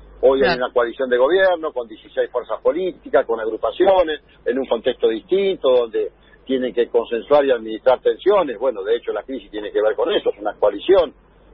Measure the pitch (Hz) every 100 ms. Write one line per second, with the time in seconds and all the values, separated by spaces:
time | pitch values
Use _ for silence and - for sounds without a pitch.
0 | - - 123 135 131 123 123 123 120 113
1 | 131 123 131 190 190 175 156 131 117 110
2 | - - 120 123 110 110 123 147 185 147
3 | - 143 123 113 110 110 113 - 190 190
4 | 165 151 _ _ - 127 127 117 127 120
5 | 117 110 - 190 196 185 180 127 117 147
6 | 101 _ _ _ - 131 127 107 113 120
7 | 110 117 107 147 143 120 110 110 131 139
8 | - 113 180 208 156 104 131 107 95 117
9 | - 104 - 131 101 104 104 101 107 107
10 | 131 185 - - 104 - 104 101 - 190
11 | 147 - _ _ _